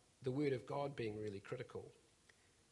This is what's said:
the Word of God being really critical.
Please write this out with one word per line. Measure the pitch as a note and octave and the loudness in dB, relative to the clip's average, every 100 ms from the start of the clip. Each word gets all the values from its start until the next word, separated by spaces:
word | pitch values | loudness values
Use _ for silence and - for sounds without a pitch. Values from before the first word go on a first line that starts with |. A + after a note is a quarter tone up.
| - - | -20 -4
the | C3 | 0
Word | C3 D3 | 4 4
of | B2+ - | 4 0
God | C#3 C#3+ | 0 0
being | C#3 A2+ G#2+ | 0 0 0
really | G#2+ G2 | -2 -4
critical. | - - A#2+ - - - - - - - - - - | -4 -6 -4 -8 -10 -16 -20 -20 -20 -20 -20 -20 -20